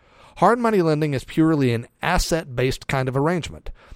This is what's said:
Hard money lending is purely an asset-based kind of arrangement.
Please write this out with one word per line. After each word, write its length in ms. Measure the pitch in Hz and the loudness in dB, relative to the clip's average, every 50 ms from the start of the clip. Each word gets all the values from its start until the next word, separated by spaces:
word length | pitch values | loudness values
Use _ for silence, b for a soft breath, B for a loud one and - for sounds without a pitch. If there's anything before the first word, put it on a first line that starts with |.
| b b b b b b b b | b b b b b b b b
Hard 200 | 170 196 233 247 | 2 4 4 4
money 220 | 233 226 220 190 | 2 2 2 2
lending 320 | 170 160 151 147 160 147 139 | 2 2 2 0 0 0 -2
is 100 | 123 - | -4 -6
purely 500 | - - 160 160 160 160 143 135 123 117 | -4 0 2 2 4 4 2 2 0 0
an 140 | 113 117 - _ _ | -2 -6 -10 _ _
asset-based 840 | - 151 180 170 - - 170 160 165 143 123 123 131 131 - - - | -4 -2 0 0 0 0 -2 -4 -4 -4 -4 -2 -2 -2 -2 -4 -6
kind 200 | - 143 135 131 | -4 -4 -2 -2
of 80 | 131 127 | -2 -2
arrangement. 540 | 139 139 165 180 170 - - 80 78 - - - b b b b | 0 0 0 0 -2 -4 -8 -12 -14 -14 -14 -14 b b b b